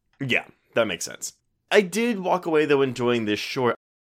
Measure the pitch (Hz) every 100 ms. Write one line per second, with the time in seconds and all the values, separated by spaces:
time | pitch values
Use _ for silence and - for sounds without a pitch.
0 | _ - 135 104 - _ _ 120 107 87
1 | - - - - _ _ _ 190 185 190
2 | 233 202 180 180 175 156 147 139 135 120
3 | 120 120 107 104 - 139 123 - _ _